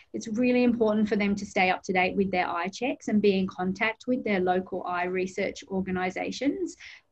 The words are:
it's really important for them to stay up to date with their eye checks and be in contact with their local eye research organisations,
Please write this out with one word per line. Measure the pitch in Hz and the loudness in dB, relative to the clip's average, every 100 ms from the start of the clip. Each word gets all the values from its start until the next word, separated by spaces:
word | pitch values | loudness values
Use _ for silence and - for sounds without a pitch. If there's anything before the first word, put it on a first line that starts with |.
| - | -12
it's | 220 226 | -10 -6
really | 214 247 247 | 0 2 4
important | 247 240 214 214 214 | 4 4 2 2 2
for | 208 | 2
them | 208 | 2
to | 202 - | 0 -2
stay | 202 185 | 2 2
up | 185 | 2
to | - | 0
date | 185 180 | 2 2
with | 190 190 | 2 0
their | 185 - | 0 0
eye | 175 180 | -2 -4
checks | - 254 294 - | -4 -4 -4 0
and | 214 | 4
be | 208 190 | 4 4
in | 190 | 0
contact | - 185 185 220 220 - | -2 -4 0 -2 -2 -2
with | 254 | -2
their | 214 196 | 0 2
local | 185 185 185 180 | 2 2 0 -6
eye | - 180 | -4 -4
research | 180 185 190 202 190 - - | -2 -2 -4 -2 -4 -6 -6
organisations, | 190 185 185 185 180 180 190 277 392 339 - - - _ | -4 -2 -2 -2 -4 -6 -2 -2 -2 -4 -8 -18 -20 _